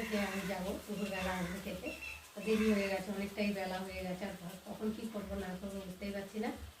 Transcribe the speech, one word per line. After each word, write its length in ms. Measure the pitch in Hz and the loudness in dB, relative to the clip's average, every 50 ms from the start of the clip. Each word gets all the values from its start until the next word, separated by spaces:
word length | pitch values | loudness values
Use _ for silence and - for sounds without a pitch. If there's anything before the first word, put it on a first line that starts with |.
| 226 220 | 0 2
যে, 60 | 214 208 | 2 2
"আমি 220 | 202 190 190 196 180 185 | 2 2 2 0 0 0
যাবো, 220 | 196 180 180 196 214 - - - | 0 0 0 0 -2 -2 -4 -4
দুপুরবেলা 440 | 208 185 202 196 190 185 185 185 185 | -2 -2 0 0 0 0 2 2 2
আসবো 260 | 180 175 170 180 202 - | 2 0 0 -2 -2 -4
খেতে।" 240 | 208 185 180 226 302 320 - - - - - - - - | -4 -4 -4 -4 -4 -6 -4 -6 -8 -8 -8 -12 -10 -8
তো 60 | 208 | -2
দেরি 320 | - 220 220 208 220 220 214 | 2 4 6 6 8 8 8
হয়ে 160 | 202 196 196 | 6 6 4
গেছে, 200 | 196 190 185 208 202 | 2 2 0 0 -2
অনেকটাই 340 | 190 202 196 - 214 208 202 190 | -2 -2 0 0 2 4 4 4
বেলা 260 | 190 190 180 185 185 | 2 0 0 0 -2
হয়ে 240 | 190 190 185 190 185 | -2 -2 -2 -2 -2
গেছে, 180 | 185 180 180 202 | -2 -2 -2 -2
আর 100 | 190 - - 175 175 - - - | -4 -4 -6 -8 -8 -10 -8 -8
তখন 240 | 214 196 - 214 214 | -8 -6 -2 0 0
কী 180 | 214 - 233 220 - | 0 0 -2 -4 -2
করবো 220 | 208 196 196 196 | -4 -4 -2 -2
না 140 | 196 196 185 180 180 | -2 -2 -2 -2 -4
করবো 180 | 202 196 196 196 190 | -4 -4 -4 -4 -6
বুঝতেই 260 | 180 180 - 208 202 196 | -6 -6 -6 -4 -4 -2
পারছি 260 | 196 196 190 - 214 | -2 -4 -4 -2 -2
না। 120 | 220 262 - - - - - - | 0 0 -2 -4 -8 -10 -12 -14